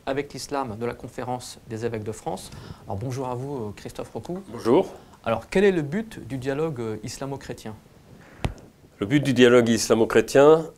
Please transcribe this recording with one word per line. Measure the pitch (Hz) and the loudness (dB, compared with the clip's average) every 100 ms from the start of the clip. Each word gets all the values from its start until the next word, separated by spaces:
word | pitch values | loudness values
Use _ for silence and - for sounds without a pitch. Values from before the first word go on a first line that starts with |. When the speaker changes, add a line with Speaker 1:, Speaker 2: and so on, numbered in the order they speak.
Speaker 1:
avec | - 139 139 | -6 -6 -6
l'islam | 135 - 139 131 107 | -10 -8 -6 -6 -6
de | |
la | 120 | -8
Conférence | 120 117 - 120 123 - - - | -8 -12 -10 -8 -8 -10 -18 -12
des | 110 117 | -8 -6
évêques | 113 | -6
de | 107 | -8
France. | 107 160 185 - - - - - | -10 -8 -8 -10 -16 -16 -16 -10
Alors, | 104 | -8
bonjour | 127 127 127 | -6 -6 -6
à | |
vous, | 123 139 139 | -6 -8 -8
euh, | 104 | -8
Christophe | - - - - | -10 -14 -12 -12
Roucou. | 117 - 180 - | -10 -10 -10 -12
Speaker 2:
Bonjour. | 117 110 147 - - - - | -4 2 4 2 -6 -20 -10
Speaker 1:
Alors, | - 110 - | -4 -4 -2
quel | 190 | 2
est | 202 | 4
le | 180 | 4
but | 139 190 226 - 113 | 0 -4 -8 -12 -10
du | 135 | -6
dialogue, | 127 139 165 123 | -4 -2 -4 -4
euh, | 113 107 | -6 -6
islamo-chrétien ? | 127 - 139 139 - 120 110 104 - - - - - - - - - _ - - | -10 -10 -10 -10 -12 -12 -12 -16 -18 -20 -20 -20 -20 -8 -8 -8 -18 _ -20 -8
Speaker 2:
Le | 101 | -2
but | 143 | 0
du | 139 | 2
dialogue | 120 123 123 117 | 6 8 8 6
islamo-chrétien, | 110 - 113 110 117 110 135 143 160 160 | 2 2 2 4 4 4 6 8 8 4